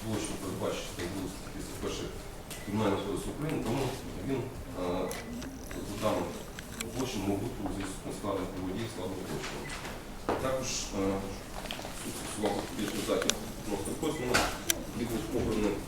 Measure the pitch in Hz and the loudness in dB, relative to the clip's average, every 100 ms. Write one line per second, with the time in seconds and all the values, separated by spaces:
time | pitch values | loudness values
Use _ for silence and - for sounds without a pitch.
0 | 110 107 - 92 95 - 120 92 - - | 0 0 0 -2 -2 0 0 0 -2 -2
1 | 87 98 90 - - - - - 98 - | -2 -2 -2 -4 -6 -6 -6 -4 -2 -2
2 | 69 - - - - - - 101 104 98 | -2 -4 -6 -8 -8 -6 0 4 4 4
3 | 98 92 101 101 151 156 - 135 131 - | 2 0 0 0 2 2 2 2 2 0
4 | - - 135 135 - - - 92 90 90 | -4 -4 0 0 0 -4 -6 -2 0 2
5 | 90 - - - 87 - - 90 87 101 | 2 -2 -4 -6 -6 -6 -6 -4 -4 2
6 | 110 98 - - - - - - - 123 | 4 4 2 -2 -6 -8 -8 -4 -4 0
7 | 127 107 98 101 107 - 98 98 - - | 0 2 2 2 2 -2 -2 0 -2 -4
8 | - - 101 98 95 90 92 98 113 131 | -4 -2 0 0 0 -2 -2 0 -2 -2
9 | 95 92 - 76 71 71 69 - - - | -2 -2 -2 -2 -2 -4 -4 -4 -4 -6
10 | - - - - 131 131 123 - - 104 | -6 -4 0 2 4 2 2 0 0 2
11 | 98 95 95 - - - - - - - | 4 2 0 -4 -6 -6 -4 -4 -4 -4
12 | - - - - 208 - - - 214 - | -4 -4 -4 2 2 2 0 0 0 0
13 | - 95 - - - - - 104 104 - | 2 4 4 2 -2 -6 -2 -2 0 0
14 | 156 - 123 - - - - - - - | 0 2 4 6 6 2 2 2 2 -2
15 | 117 113 - 123 - 110 104 - | 0 0 2 2 4 4 4 2